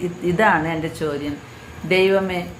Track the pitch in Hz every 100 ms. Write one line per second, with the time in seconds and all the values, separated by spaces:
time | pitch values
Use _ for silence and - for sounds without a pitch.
0 | 175 175 175 175 214 165 160 160 156 -
1 | 156 143 147 147 - - - - 160 185
2 | 190 196 190 180 175